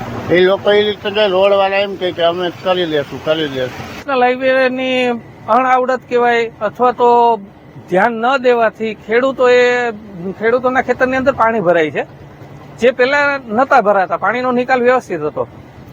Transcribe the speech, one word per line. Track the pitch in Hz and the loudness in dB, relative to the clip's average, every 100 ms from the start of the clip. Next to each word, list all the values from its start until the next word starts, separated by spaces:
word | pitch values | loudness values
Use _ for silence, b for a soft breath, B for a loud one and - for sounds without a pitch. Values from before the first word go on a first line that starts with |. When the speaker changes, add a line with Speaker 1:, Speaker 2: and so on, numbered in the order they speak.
| - - - | -10 -10 0
Speaker 1:
એ | 170 | 2
લોકો | 185 196 202 | 4 2 2
એ | 208 | 2
રીતે | 208 196 208 | 0 -4 -6
કહે, | 214 208 | -2 0
રોડવાળા | 180 196 196 190 196 202 | 2 2 2 2 0 -4
એમ | 180 | -4
કહે | 180 | -6
કે | 170 | 0
અમે | 170 175 175 - | 0 0 -6 -6
કરી | 185 180 170 | -2 -2 0
દઈશું, | 151 139 135 160 | -2 -4 -8 -2
કરી | 160 151 | -2 -2
દઈશું. | 135 127 - - | -4 -6 -8 -14
Speaker 2:
નેશનલ | - - 262 | -14 -4 0
હાઈવેની | 247 254 262 262 254 254 262 254 247 240 - - - | 0 0 0 2 0 -2 -4 -2 -2 -4 -8 -14 0
અણઆવડત | 226 262 254 254 254 - | 0 2 2 0 -4 -2
કહેવાય | 247 240 233 226 233 | 0 2 2 -2 -4
અથવા | 208 - 247 | -8 0 0
તો | 247 240 240 233 220 196 - - 135 - | 2 4 4 4 2 -4 -20 -20 -20 -4
ધ્યાન | 180 226 226 | 0 0 0
ન | 233 269 | -2 0
દેવાથી | 247 240 220 - 220 208 | 2 2 0 -2 -8 -8
ખેડૂતોએ, | - 226 269 262 247 247 247 247 240 214 214 196 185 175 | -2 0 0 2 4 4 4 2 -2 -6 -14 -12 -10 -4
ખેડૂતોના | 220 247 247 254 | 0 0 0 -2
ખેતરની | - 240 254 262 | -2 -2 0 0
અંદર | 262 247 | -2 0
પાણી | 226 226 175 | 0 0 2
ભરાય | 170 156 | 2 0
છે. | 151 294 - - - - - - - | -4 -8 -12 -20 -20 -20 -20 -20 0
જે | 233 | 0
પહેલા | 247 247 285 285 277 240 | 2 0 2 0 -2 -4
નહોતા | 214 262 262 | -2 2 4
ભરાતા, | 202 196 180 170 | 4 2 0 -2
પાણીનો | 190 240 254 | -2 -2 -2
નિકાલ | 247 247 262 | -2 0 0
વ્યવસ્થિત | 240 254 - 170 | 2 2 0 -6
હતો | 151 135 117 - - - - | -6 -6 -8 -10 -20 -20 -20